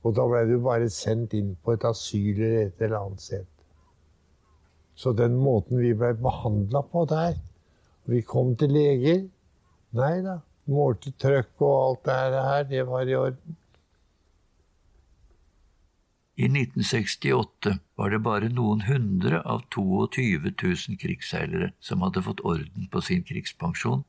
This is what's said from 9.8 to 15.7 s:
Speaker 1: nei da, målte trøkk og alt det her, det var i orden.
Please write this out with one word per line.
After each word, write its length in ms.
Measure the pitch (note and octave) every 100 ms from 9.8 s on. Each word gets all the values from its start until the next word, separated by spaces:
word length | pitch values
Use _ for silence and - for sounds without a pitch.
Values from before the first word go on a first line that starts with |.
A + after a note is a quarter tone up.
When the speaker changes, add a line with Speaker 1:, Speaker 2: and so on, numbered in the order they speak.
| _
Speaker 1:
nei 220 | A2+ C#3 F3+ F#3+
da, 140 | F3+ - _ -
målte 480 | C#3+ C#3 A2 C#3
trøkk 480 | - C3+ C#3 - _
og 160 | C#3+ C#3
alt 200 | C3 B2+ C#3+
det 80 | C3 C3 C3+ C3+
her, 180 | C#3 C#3
det 80 | C3 B2+
var 160 | B2+ C3
i 120 | C3
orden. 400 | C3 C3 - E3 _ _ _ _ _ _ _ _ _ _ _ _ _ _ _ _ _ _ _ _ _